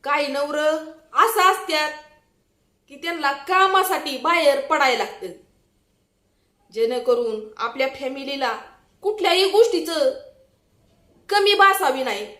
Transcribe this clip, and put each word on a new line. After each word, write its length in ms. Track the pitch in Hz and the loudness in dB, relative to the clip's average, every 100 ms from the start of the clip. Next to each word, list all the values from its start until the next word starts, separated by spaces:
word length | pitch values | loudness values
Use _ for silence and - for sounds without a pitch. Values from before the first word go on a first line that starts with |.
काही 240 | 277 294 285 | -2 -2 -2
नवरं 480 | 277 294 294 302 311 311 - _ | -4 -4 0 0 -2 -6 -20 _
असं 280 | 262 440 427 | 0 2 4
असत्यात 500 | 370 - - 311 302 302 - _ _ _ _ _ _ _ _ | 4 2 -2 -2 -2 -6 -20 _ _ _ _ _ _ _ _
की 60 | 277 | -12
त्यांना 360 | 339 339 285 | -8 -4 -4
कामासाठी 840 | 277 - 370 381 381 370 311 302 262 | -4 -2 2 4 4 2 -2 -4 -6
बाहेर 420 | 294 339 294 277 | -2 2 2 2
पडायला 440 | - 311 269 240 | 0 2 2 2
लागतं, 240 | 202 - 185 170 _ _ _ _ _ _ _ _ _ _ _ _ _ | -4 -8 -14 -14 _ _ _ _ _ _ _ _ _ _ _ _ _
जेणेकरून 680 | 214 226 247 247 240 233 214 214 - | -2 -2 0 0 0 0 -6 -10 -8
आपल्या 300 | 226 247 262 - | -8 -4 -4 -4
फॅमिलीला 600 | 269 277 269 277 254 220 - _ _ _ | -10 -8 -8 -4 -4 -6 -12 _ _ _
कुठल्याही 480 | 392 427 370 359 381 | -6 0 0 2 2
गोष्टीचं 640 | 403 453 339 320 320 262 - - _ _ _ _ _ _ _ _ _ - | 4 4 2 -2 0 0 -2 -16 _ _ _ _ _ _ _ _ _ -4
कमी 240 | 403 403 | 0 2
भासावी 500 | 403 294 381 311 262 | 4 4 4 0 -2
नाही 240 | 254 202 214 214 | -4 -6 -8 -16